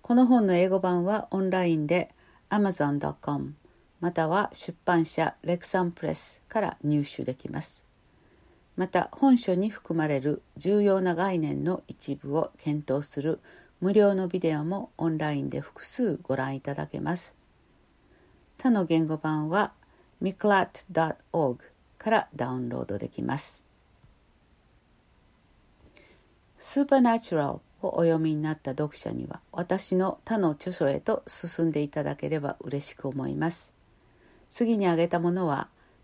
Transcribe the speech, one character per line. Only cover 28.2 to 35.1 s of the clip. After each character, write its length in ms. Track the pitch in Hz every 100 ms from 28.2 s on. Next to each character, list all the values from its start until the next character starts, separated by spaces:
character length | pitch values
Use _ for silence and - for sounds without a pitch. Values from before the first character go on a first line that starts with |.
| 160 151
に 60 |
な 120 | 156
っ 60 | 156
た 120 | -
読 260 | 131 151 -
者 140 | -
に 140 | 55 62
は、 140 | - -
私 440 | - 175 190 - 185
の 240 | 190 - -
他 120 | 220
の 140 | 175
著 200 | 147 185
書 180 | 180 139
へ 100 | 139
と 240 | - 220 -
進 380 | - 170 - 165
ん 60 |
で 100 | 151
い 80 | 147
た 140 | 151
だ 120 | 143 143
け 140 | 143
れ 100 | 156
ば 180 | 139 -
嬉 240 | - 143 -
し 80 |
く 140 | - 139
思 200 | 143 139
い 80 | 143
ま 160 | 160
す。 220 | 175 - _ _ _ _ _ _ _ -
次 280 | - 233 220
に 100 | 190
挙 160 | 165
げ 40 |
た 120 | 170